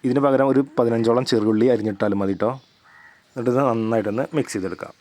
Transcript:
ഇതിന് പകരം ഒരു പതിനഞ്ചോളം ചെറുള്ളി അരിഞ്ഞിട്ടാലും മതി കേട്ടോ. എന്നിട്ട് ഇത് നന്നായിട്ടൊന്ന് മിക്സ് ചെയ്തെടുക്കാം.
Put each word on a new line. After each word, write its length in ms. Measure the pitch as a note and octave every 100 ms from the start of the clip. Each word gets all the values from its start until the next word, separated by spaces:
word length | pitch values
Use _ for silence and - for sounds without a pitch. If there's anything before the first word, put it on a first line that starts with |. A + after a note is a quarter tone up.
| B2+
ഇതിന് 140 | C3+ C#3
പകരം 220 | C3+ C3+
ഒരു 100 | C3+ C3+ -
പതിനഞ്ചോളം 460 | A#2 A#2 A2+ A#2+ B2+
ചെറുള്ളി 340 | A#2 G#2+ G#2+ B2 A#2
അരിഞ്ഞിട്ടാലും 440 | A2 G2 G#2 G2+
മതി 120 | G2 F#2
കേട്ടോ. 140 | G#2+ C3 _ _ _ - - _ _
എന്നിട്ട് 220 | C3 B2
ഇത് 80 | B2 C#3
നന്നായിട്ടൊന്ന് 540 | A2+ A2 A2+ G#2 G#2+ C#3+ D#3
മിക്സ് 180 | B2+ G#2
ചെയ്തെടുക്കാം. 360 | F#2 - - -